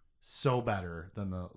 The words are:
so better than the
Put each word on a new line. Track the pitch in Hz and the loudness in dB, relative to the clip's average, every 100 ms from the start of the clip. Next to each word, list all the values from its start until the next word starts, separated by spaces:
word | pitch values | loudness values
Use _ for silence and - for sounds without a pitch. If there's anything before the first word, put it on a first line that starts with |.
| _ _ | _ _
so | - - 139 123 | -8 0 4 4
better | 117 98 87 85 92 107 | 4 0 0 -6 -8 -6
than | 98 | -2
the | 92 90 | -2 -6